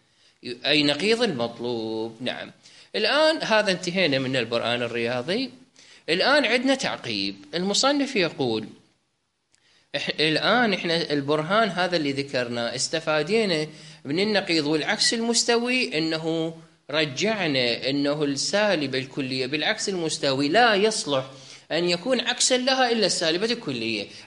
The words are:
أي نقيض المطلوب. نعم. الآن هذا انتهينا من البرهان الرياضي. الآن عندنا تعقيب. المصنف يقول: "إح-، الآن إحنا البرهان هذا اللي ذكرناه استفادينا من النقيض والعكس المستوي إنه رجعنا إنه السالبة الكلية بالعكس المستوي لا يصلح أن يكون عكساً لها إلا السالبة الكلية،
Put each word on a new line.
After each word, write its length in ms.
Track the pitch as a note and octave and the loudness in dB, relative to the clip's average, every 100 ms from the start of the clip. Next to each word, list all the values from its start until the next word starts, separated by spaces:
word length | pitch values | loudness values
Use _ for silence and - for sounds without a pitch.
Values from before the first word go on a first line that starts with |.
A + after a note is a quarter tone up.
| _ _ _ _ A#2+ A#2+ C3+ | _ _ _ _ -12 -6 2
أي 180 | D3+ | 4
نقيض 400 | D3 D3 G3+ A3+ | 4 2 0 2
المطلوب. 920 | A#3+ C3+ A#2 - A#2+ A#2 A2 A2 A2+ A2+ | 0 0 -4 -4 -6 -4 -4 -6 -6 -6
نعم. 300 | B2 D2 G2+ - - - - - | -8 -6 -12 -18 -20 -20 -8 -2
الآن 480 | G#3+ C#4 D#4 D#4+ | 0 4 4 2
هذا 280 | - A3 G3+ | 2 2 2
انتهينا 480 | F#3 F3 F3+ E3+ C3+ | -2 -2 0 2 2
من 160 | C3 C3 | 0 -2
البرهان 460 | A2+ A#2+ A2+ A#2+ | 0 -2 0 -2
الرياضي. 720 | A#2 A#2 A#2 B2 C3 G#3+ C4 - - - - - - | -2 -2 -2 -2 -2 -4 -4 -10 -20 -20 -20 -14 -2
الآن 360 | F3+ G3 D4 A#3 | 0 4 4 4
عندنا 300 | B3 C4 C4 | 2 2 2
تعقيب. 600 | C#3 A2+ - G#2 G2 G2 - E3 | 0 -4 -6 -4 -4 -6 -8 -4
المصنف 600 | F#3+ G3+ C4 C#4+ C#4 G#3 | 0 2 2 2 0 0
يقول: 500 | D#3+ - B2+ A2 G#2+ - _ _ _ _ _ _ _ _ _ _ _ C#3+ | 0 0 0 0 -4 -16 _ _ _ _ _ _ _ _ _ _ _ -6
"إح-، 120 | - - | -6 0
الآن 540 | D#3 D3+ D#3+ A#3 A#3 | 2 2 2 4 2
إحنا 400 | F#3 F3 E3 D#3+ | 0 0 0 0
البرهان 560 | D3 C#3 D3+ D#3 G#3 A3 | -2 0 0 2 2 2
هذا 260 | F3 F3+ E3+ | 0 0 0
اللي 160 | C#3+ | 0
ذكرناه 640 | C3+ C#3 B2+ A#2+ A#2+ A#2 B2 | -2 -2 -2 -2 -2 -4 -4
استفادينا 920 | - D#3+ D#3+ D#3 D#3 A3 G#3 D#3 D#3 - - - B2+ | -4 -2 0 0 2 0 2 0 -2 -8 -20 -16 -4
من 140 | D#3+ | 0
النقيض 460 | G#3 G3+ D#3+ E3 C#3+ | 2 2 2 0 2
والعكس 480 | D#3 C#3 G#3 - | 0 0 0 0
المستوي 840 | A#3 A#3 A3+ - A#3 A#3+ B3+ A#3+ D3+ | 0 0 0 2 2 2 0 0 -2
إنه 580 | D#3+ D#3+ D#3+ E3 E3 E3 - _ - | -2 -2 -2 0 -2 -6 -18 _ -4
رجعنا 1000 | D3+ D3+ C3 G3 G#3+ E3+ C3+ A#2+ A2+ B2 | -2 -2 0 -2 0 0 2 2 0 -2
إنه 340 | C#3+ C#3+ D3+ | 0 0 0
السالبة 760 | C#3+ C#3 - G3+ G#3 E3+ C#3 C3 | 0 0 0 2 2 2 0 -4
الكلية 460 | C3 - C3 C3 B2+ | -4 -6 -4 -4 -2
بالعكس 440 | D3+ D#3 G#3+ - | -2 -2 -2 -4
المستوي 580 | F#3 D#3+ - C#3+ C3+ C#3+ | -2 -4 -2 0 0 2
لا 280 | G3+ A#3+ G3+ | 4 6 6
يصلح 500 | A3 G#3+ D3+ C3+ C3 - - - - | 2 0 -2 -2 -2 -14 -20 -20 -4
أن 180 | D#3 F3 | 0 0
يكون 300 | F3 B3+ B3 | 0 0 0
عكساً 380 | B3 B3 - B3+ | 0 0 2 2
لها 340 | B3+ C4 B3 | 2 2 2
إلا 140 | A#3 F#3 | 4 2
السالبة 460 | - E3 E3+ A3+ | 2 0 0 -2
الكلية، 560 | A#3+ - A#2+ A2+ G#2+ G2 - | -2 -4 -4 -4 -4 -6 -14